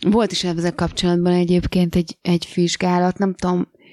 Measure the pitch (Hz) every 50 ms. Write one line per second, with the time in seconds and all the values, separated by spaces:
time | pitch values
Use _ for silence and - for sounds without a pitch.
0 | - 170 202 233 220 190 202 - - 180 165 170 170 175 165 - 175 165 - -
1 | - 175 175 175 175 180 180 180 180 170 180 180 - - - 185 180 170 - 180
2 | 170 - - _ - 180 175 170 - - - 180 175 170 - - 190 180 180 180
3 | 180 180 180 - 202 190 185 - - 180 180 175 - - _ _ _ -